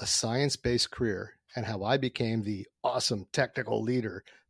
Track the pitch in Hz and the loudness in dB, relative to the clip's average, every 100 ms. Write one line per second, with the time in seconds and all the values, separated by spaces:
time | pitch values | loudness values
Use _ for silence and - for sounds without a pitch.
0 | 101 - 113 123 143 - 120 120 - - | -2 0 2 2 0 0 2 2 0 -2
1 | 117 92 98 - _ 123 113 101 104 135 | -2 -2 -6 -14 _ -6 -4 -2 2 2
2 | 131 - 117 113 104 98 - _ 123 123 | 2 0 0 0 0 -4 -8 _ 0 0
3 | - 107 - - 131 131 117 113 110 127 | 0 -2 -2 0 0 0 -2 0 2 0
4 | 110 95 - - | 0 -6 -14 -20